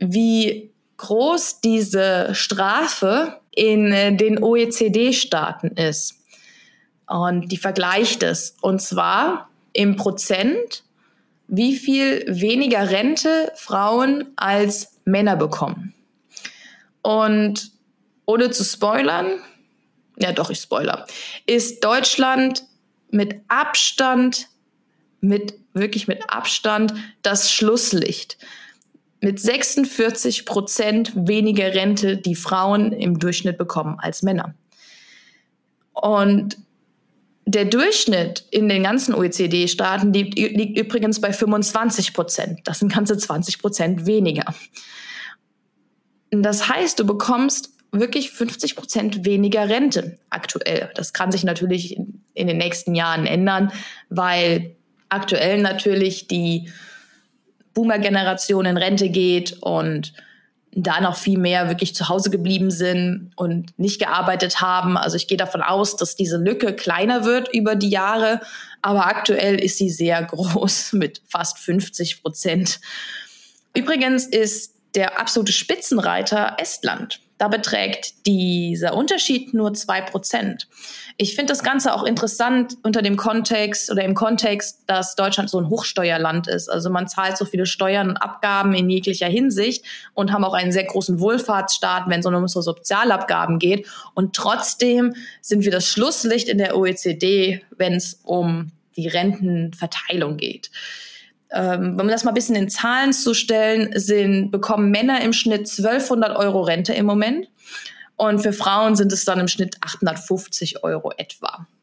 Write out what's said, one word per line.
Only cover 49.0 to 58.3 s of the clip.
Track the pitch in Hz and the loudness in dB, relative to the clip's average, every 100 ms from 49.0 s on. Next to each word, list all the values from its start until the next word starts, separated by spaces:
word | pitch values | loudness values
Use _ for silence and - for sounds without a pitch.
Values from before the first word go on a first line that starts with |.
| 214 202 | -2 -2
weniger | 185 202 202 214 202 | 0 2 4 2 2
Rente | 233 277 180 170 - _ | 2 2 0 -4 -12 _
aktuell. | 165 - - - 165 - - | -8 -8 -6 -2 -2 -2 -6
Das | 170 | -6
kann | - 185 | -2 0
sich | 190 | 0
natürlich | 180 170 180 180 175 - | 0 0 0 -2 -2 -8
in, | 185 - _ | -10 -12 _
in | - 180 | -4 -2
den | 165 | 0
nächsten | 175 170 - | -2 -4 -2
Jahren | 170 165 160 | 0 0 0
ändern, | 156 180 190 190 202 - - - - | 0 2 2 2 0 -4 -14 -18 -8
weil | 175 180 175 170 170 170 - _ _ _ | -2 0 2 2 0 -2 -14 _ _ _
aktuell | 196 196 170 170 208 | -6 0 0 2 2
natürlich | 202 196 208 196 190 185 - | 2 2 2 2 2 -2 -4
die | 175 170 165 170 - - - - _ _ _ _ _ _ | -2 0 -2 -4 -16 -20 -20 -20 _ _ _ _ _ _
Boomer-Generation | 226 226 214 202 196 185 | -2 0 2 2 2 0